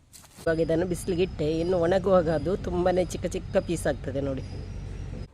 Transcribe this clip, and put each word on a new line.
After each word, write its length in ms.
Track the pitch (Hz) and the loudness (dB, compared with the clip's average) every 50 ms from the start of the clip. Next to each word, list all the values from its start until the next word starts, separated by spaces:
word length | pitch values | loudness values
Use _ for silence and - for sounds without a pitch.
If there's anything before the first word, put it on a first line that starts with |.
| - _ - - - - - - | -20 _ -20 -20 -20 -20 -12 -4
ಇವಾಗ 200 | - 165 165 160 | -2 0 2 2
ಇದನ್ನು 260 | 165 147 165 165 185 | 2 2 2 2 2
ಬಿಸಿಲಿಗೆ 360 | 185 175 - - 196 175 165 | 0 -2 -2 -2 0 0 0
ಇಟ್ಟೆ, 380 | 190 180 - - 151 151 165 160 | 0 0 0 -2 0 0 0 0
ಇನ್ನು 160 | 170 175 190 175 | 2 2 2 2
ಒಣಗುವಾಗ 520 | 165 170 190 190 175 202 185 185 160 165 | 4 4 4 4 4 6 6 6 6 4
ಅದು 260 | 165 147 143 170 202 | 2 0 0 0 -2
ತುಂಬಾನೇ 480 | 196 - 185 175 175 180 185 180 185 180 | -2 -2 -2 0 2 2 4 4 2 2
ಚಿಕ್ಕ 220 | - - 165 - | 0 -2 -4 -4
ಚಿಕ್ಕ 300 | 175 - 180 - - - | -4 -4 -6 -4 0 0
ಪೀಸ್ 300 | 190 - - 165 156 - | 0 0 0 -2 0 0
ಆಗ್ತದೆ 340 | 165 135 - - 143 131 139 | -2 -2 -2 -4 -6 -4 -4
ನೋಡಿ. 240 | 139 139 135 127 - - - - - - - - - - - - - - - - - - | -2 -2 -4 -6 -6 -8 -10 -10 -10 -10 -10 -10 -10 -10 -10 -10 -8 -10 -10 -10 -12 -14